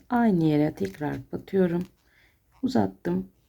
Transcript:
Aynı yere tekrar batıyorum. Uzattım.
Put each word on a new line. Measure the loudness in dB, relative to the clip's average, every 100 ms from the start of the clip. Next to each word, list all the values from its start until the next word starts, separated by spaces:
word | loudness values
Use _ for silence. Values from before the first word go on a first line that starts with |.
| -4
Aynı | 0 2 4
yere | 4 2 0
tekrar | -2 -8 -6 -8 -8 -10
batıyorum. | -12 -4 0 2 0 -6 _ _ _ _ _ _ _
Uzattım. | -2 0 0 -2 -4 -4 -6 _